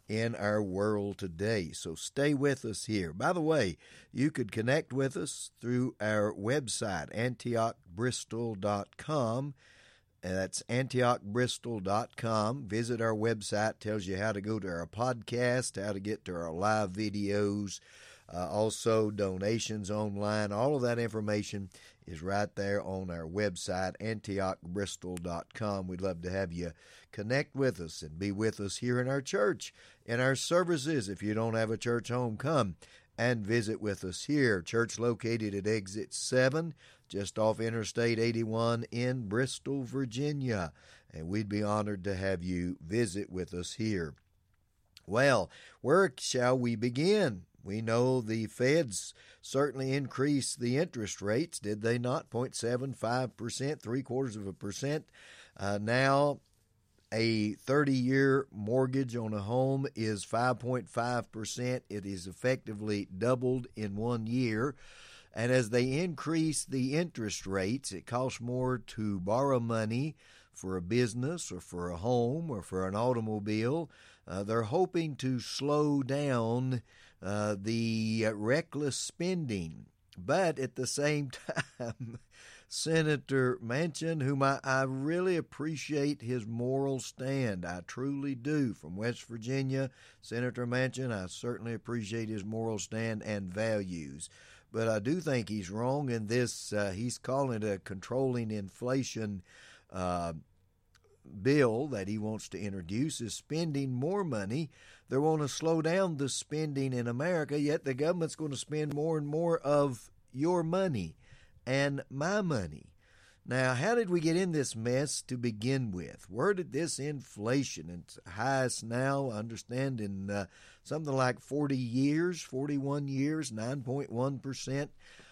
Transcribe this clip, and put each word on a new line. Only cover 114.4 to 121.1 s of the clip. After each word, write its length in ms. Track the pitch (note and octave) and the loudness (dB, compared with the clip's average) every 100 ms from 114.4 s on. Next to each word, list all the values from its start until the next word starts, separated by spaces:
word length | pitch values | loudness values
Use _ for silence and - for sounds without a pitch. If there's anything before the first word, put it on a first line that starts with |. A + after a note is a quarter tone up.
| F#3+ | 2
this 240 | D#3 B2+ A2+ | 2 0 -2
mess 480 | A#2 B2+ C#3+ - | 0 2 0 -4
to 120 | - B2+ | -6 -2
begin 560 | A#2+ G#2+ A#2+ C3+ A#2+ | -2 0 0 0 0
with? 360 | F2+ D2 - - | -4 -8 -12 -8
Where 240 | G2+ F3+ | 0 2
did 180 | F#3+ C#3+ | 2 -2
this 280 | C3 E3+ - | -2 -2 -4
inflation, 920 | C#3+ C#3+ - - G#2+ C#3 B2+ - D#2 | -6 -8 -10 -6 0 2 0 -4 -10
it's 300 | F2 - - - | -12 -14 -18 -12
highest 560 | F#2 B2 C3+ B2+ - | -2 2 2 2 -2
now, 480 | A2+ A#2+ C3+ C#3 C3+ | -2 0 2 0 0
I 60 | G#2+ | -4
understand, 640 | A#2 A2+ - B2 C3+ B2+ | -6 -8 -6 -2 -2 -2
in, 280 | G#2 G2 G2 | -4 -4 -2
uh, 160 | G2+ F#2+ - - - | -2 -4 -10 -20 -20
something 320 | - D3+ D3+ | -6 -4 0